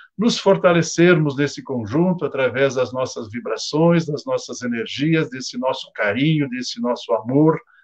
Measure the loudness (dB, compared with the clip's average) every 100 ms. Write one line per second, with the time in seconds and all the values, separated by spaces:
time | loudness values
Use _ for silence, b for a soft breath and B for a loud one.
0 | B -2 0 2 2 4 6 4 2 4
1 | 6 6 2 0 -2 -4 -8 -6 -2 0
2 | 0 0 -4 0 0 2 0 2 -2 -2
3 | -4 -6 -10 -8 -6 -6 -2 2 4 4
4 | 0 -6 -4 -6 -6 -8 -6 -4 -4 -2
5 | 0 0 -2 -6 -10 -4 -4 -4 -8 -4
6 | -2 0 2 2 -2 -4 -8 -6 -4 -4
7 | -2 -4 0 2 4 2 _ b